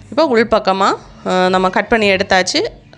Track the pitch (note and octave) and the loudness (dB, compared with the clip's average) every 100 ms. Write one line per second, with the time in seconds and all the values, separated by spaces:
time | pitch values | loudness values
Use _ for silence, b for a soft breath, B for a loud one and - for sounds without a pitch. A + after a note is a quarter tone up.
0 | - A3 D#4+ A3+ A3+ A3 - F#3+ G3+ G#4 | -8 -2 0 2 2 0 0 0 0 -2
1 | - - G3 F#3 F#3 F#3 F#3 G3+ G3+ A#3 | -10 -12 -4 0 2 2 0 -2 -2 0
2 | G#3 F#3+ G3 F#3 F3+ D4 A4 - - | 2 0 2 0 0 -4 -6 -10 -20